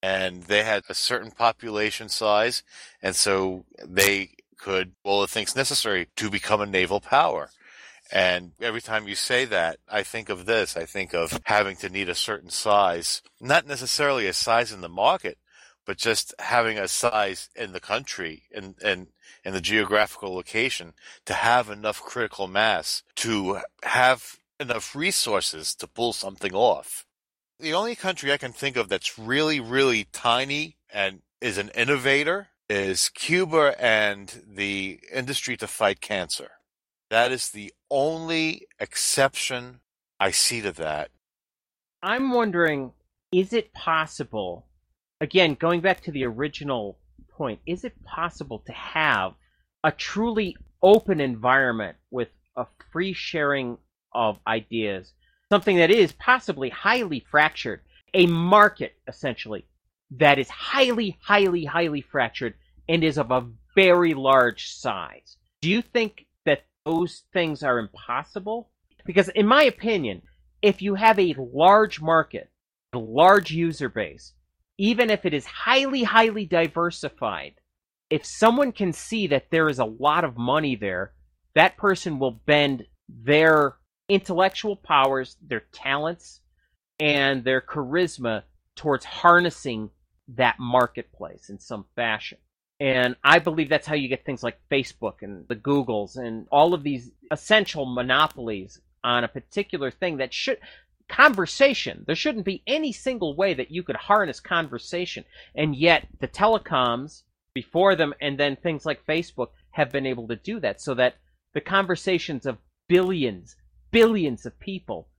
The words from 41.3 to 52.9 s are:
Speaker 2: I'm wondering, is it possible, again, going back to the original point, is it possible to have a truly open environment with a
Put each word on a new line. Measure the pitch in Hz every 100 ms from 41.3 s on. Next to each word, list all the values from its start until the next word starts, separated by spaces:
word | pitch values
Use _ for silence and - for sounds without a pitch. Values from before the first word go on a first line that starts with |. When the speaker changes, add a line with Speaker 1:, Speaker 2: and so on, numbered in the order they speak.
| _ _ _ _ _ _ _
Speaker 2:
I'm | 185 233 269
wondering, | 247 220 175 165 147 131 _ _ _ _
is | 180 190
it | 233 220
possible, | - - 160 156 - 135 110 95 85 _ _ _ _ _ _
again, | 151 185 170
going | 139 165 175
back | 180 180
to | -
the | 143 123
original | 113 151 147 143 127 101 - _ _ -
point, | _ 139 110 -
is | 180 247
it | -
possible | - - 170 - 143 110 -
to |
have | 117 - - 156 117 92 - _ _ _ _ 160
a |
truly | - - 196 226 220 196 - - _
open | 185 208 - 170
environment | 135 117 120 131 131 113 98 - _
with | 127 117 _ _ -
a | 120 _ -